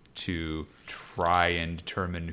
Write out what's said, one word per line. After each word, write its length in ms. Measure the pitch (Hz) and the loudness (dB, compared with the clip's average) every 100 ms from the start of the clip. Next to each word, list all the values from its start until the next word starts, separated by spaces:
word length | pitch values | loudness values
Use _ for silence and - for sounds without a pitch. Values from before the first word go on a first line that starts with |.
| - - | -16 -8
to 520 | - 85 80 78 73 - - | -4 -2 -2 -4 -6 -14 -14
try 640 | - - - 85 87 87 | -14 -10 0 4 6 6
and 300 | 87 85 82 | 2 0 -4
determine 520 | - - 90 87 82 | -6 -4 -2 -2 -6